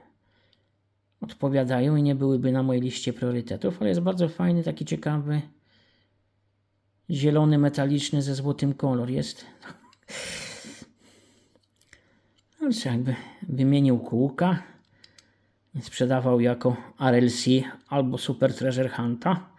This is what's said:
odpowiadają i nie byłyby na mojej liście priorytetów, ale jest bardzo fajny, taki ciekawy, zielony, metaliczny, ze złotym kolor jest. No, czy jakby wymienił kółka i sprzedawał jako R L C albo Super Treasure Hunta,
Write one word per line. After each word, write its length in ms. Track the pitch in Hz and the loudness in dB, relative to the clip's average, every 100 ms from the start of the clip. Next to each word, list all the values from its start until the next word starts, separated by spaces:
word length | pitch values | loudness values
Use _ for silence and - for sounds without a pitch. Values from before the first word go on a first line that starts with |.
| _ _ _ _ _ _ _ _ _ _ _ - | _ _ _ _ _ _ _ _ _ _ _ -14
odpowiadają 760 | - - 139 135 127 127 139 151 | -14 -4 0 0 2 2 2 4
i 60 | |
nie 120 | 143 | 2
byłyby 380 | 135 135 131 131 | 2 2 2 2
na 100 | 131 | 2
mojej 200 | 131 123 | 2 0
liście 300 | 123 - 131 | -2 -4 -6
priorytetów, 640 | 117 123 123 110 - 202 180 | -4 -2 -4 -6 -4 -4 -2
ale 80 | 214 | 0
jest 120 | 175 | 2
bardzo 280 | 175 185 165 | 0 0 0
fajny, 340 | - 175 170 | 0 2 2
taki 220 | 160 151 | 0 -4
ciekawy, 580 | 151 160 151 151 143 151 - _ _ _ _ _ _ _ _ _ _ _ _ _ _ _ - | -6 -4 -2 -2 -2 -2 -4 _ _ _ _ _ _ _ _ _ _ _ _ _ _ _ -8
zielony, 480 | 147 147 151 151 147 | 0 2 4 6 6
metaliczny, 640 | 143 143 139 143 - 147 | 4 2 0 0 0 -2
ze 120 | 139 | 0
złotym 400 | 135 139 139 139 | -2 -4 -2 -2
kolor 360 | 139 143 123 123 | 0 -2 -2 -2
jest. 360 | 135 - - - - - - - _ - - - - - - - - - _ _ _ _ _ _ _ _ _ _ - _ _ _ _ _ - | -4 -4 -8 -20 -20 -20 -20 -20 _ -16 -14 -12 -12 -12 -14 -18 -20 -20 _ _ _ _ _ _ _ _ _ _ -20 _ _ _ _ _ -4
No, 120 | 302 | -2
czy 160 | 220 131 | 0 0
jakby 260 | 120 127 120 - - | -2 -2 -4 -8 -14
wymienił 560 | 185 135 135 143 139 120 | -6 0 4 4 4 2
kółka 640 | - 117 135 - 180 180 - - _ _ - _ _ _ _ _ _ | 0 0 0 0 0 0 -4 -20 _ _ -20 _ _ _ _ _ _
i 80 | 139 | -12
sprzedawał 580 | - - 127 131 123 123 | -8 -2 0 0 2 2
jako 360 | 120 120 127 120 - - | 2 2 0 -2 -6 -2
R 140 | 131 | 2
L 160 | 120 123 | 4 4
C 200 | 117 127 131 131 - - | 2 2 2 0 -10 -4
albo 300 | 143 127 131 | -2 0 -2
Super 360 | - 123 131 | -4 0 0
Treasure 340 | - 131 127 127 | 0 -2 0 -2
Hunta, 640 | - 120 233 180 180 - | -2 -4 -2 -2 -2 -4